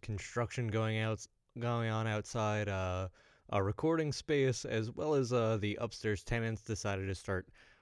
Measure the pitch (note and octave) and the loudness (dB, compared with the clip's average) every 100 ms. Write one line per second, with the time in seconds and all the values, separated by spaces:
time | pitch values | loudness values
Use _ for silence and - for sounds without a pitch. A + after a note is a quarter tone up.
0 | - G#2 - - A#2 - A#2 G#2+ A2 A2 | -4 -6 -4 -2 -2 -2 0 0 2 0
1 | A2 A2 - _ _ - A#2 A#2 A2+ A2 | 0 -2 -6 _ _ -6 -2 0 0 0
2 | A2 G#2+ G#2 B2 G#2+ G#2+ G#2 G2 F#2 F#2 | 0 -2 -2 0 2 2 0 0 0 0
3 | F#2 - - _ - G#2 G2 G#2 D#3+ E3 | -4 -8 -20 _ -4 0 0 0 2 2
4 | D#3 C3 - D3 C3+ A#2+ - A2+ A2 - | 0 -2 0 2 4 2 -2 -2 -2 -2
5 | D#3 D3 B2 B2 A2+ A2 G#2 G2+ A#2 - | 2 4 4 4 4 2 0 -2 -4 -2
6 | A2 G#2 - A#2 A2+ A2 - G#2+ G#2+ G2 | -2 -2 0 -2 0 -4 -4 -4 -2 -2
7 | F#2+ F#2+ - F#2 - - - - | -2 -4 -2 -4 -4 -14 -20 -20